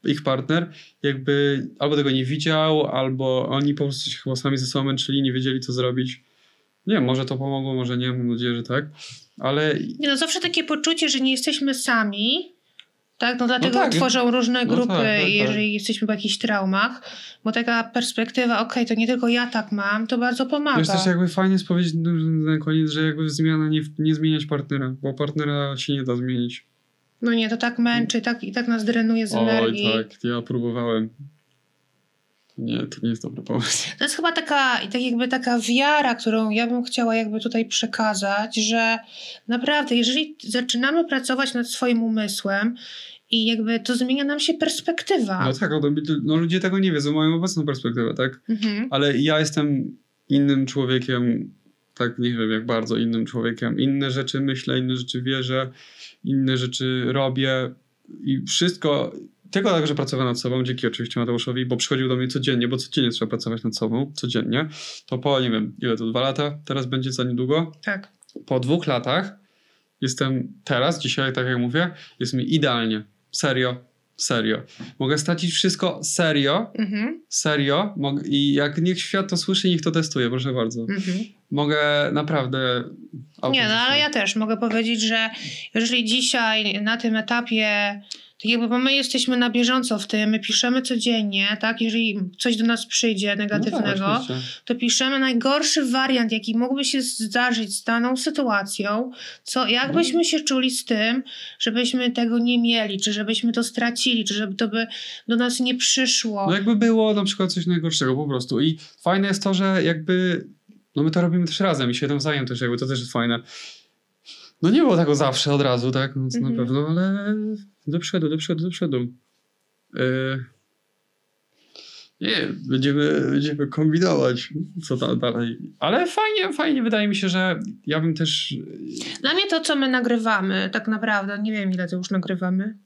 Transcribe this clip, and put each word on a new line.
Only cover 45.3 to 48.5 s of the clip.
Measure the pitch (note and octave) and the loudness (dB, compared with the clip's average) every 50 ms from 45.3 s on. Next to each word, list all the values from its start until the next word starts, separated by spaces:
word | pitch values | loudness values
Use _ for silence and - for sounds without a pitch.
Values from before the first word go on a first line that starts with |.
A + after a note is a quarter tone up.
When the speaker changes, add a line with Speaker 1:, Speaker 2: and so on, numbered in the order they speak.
| F#3 F#3 - | 0 0 0
Speaker 1:
No | C3 | 0
tak, | C3 - G#3 D3+ | 0 0 0 0
o | D3+ D#3 | 2 2
to | D3 D3 | 2 2
mi | D3 D3+ | 2 0
to, | D3+ D#3 D#3 D3 | 0 0 0 0
no | A#2+ D3 D#3 | 2 2 2
ludzie | D#3+ E3+ E3 F3 F#3 | 4 4 2 2 2
tego | F3+ F#3+ F#3 G3 | 2 2 2 2
nie | F#3+ F#3 | 2 2
wiedzą, | D#3+ D3 C#3 D3 | 2 2 0 2
mają | D3+ D#3 D#3 D#3 E3 | 2 4 4 4 4
obecną | E3 F3 F#3+ F#3 E3 D3+ | 2 0 0 0 0 0
perspektywę, | D3+ C#3 B2+ - B2 A#2 B2 A#2 A2+ - | 0 -2 -2 -2 -2 0 0 0 -2 0
tak? | - B2+ C3 - - _ | 0 -2 -2 -2 -8 _
Speaker 2:
Mhm. | - | -4